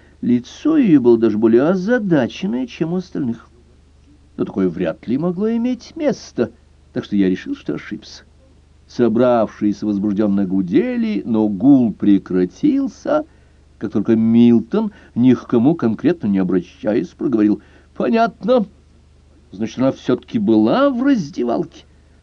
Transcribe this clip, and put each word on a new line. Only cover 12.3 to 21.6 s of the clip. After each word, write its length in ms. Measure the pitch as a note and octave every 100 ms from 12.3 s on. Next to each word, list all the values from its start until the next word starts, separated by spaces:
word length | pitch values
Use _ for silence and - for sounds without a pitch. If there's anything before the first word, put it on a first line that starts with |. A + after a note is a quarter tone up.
| F#2 F2+ - - C4+ C4+ - - D4+ D#4 _ _ _ _ _
как 140 | A2
только 220 | A2 G2+
Милтон, 760 | A2+ A2+ A#2 A#2+ A#2 - G3+ G#3+ - -
ни 180 | - B2+
к 140 | A#2+ -
кому 280 | A#2 B2
конкретно 520 | E3 A#2 G#2 C#3+ F3 A2+
не 120 | G2
обращаясь, 680 | F2+ F#2 E2+ - A#2 A2+ F3
проговорил: 540 | - - A2 G#2+ G2+ - - _
«Понятно. 720 | - - A3+ A#3 - G3 B3+ G3 _ _ _ _ _ _ _ _
Значит, 280 | F#2 A#2 -
она 140 | C3
всё-таки 460 | C3 - B2 - A#2+
была 500 | G2+ A2 G#2+ G3+ C#4+
в 140 | A#3+
раздевалке?» 840 | C#4 B3+ C#3+ - A#2+ -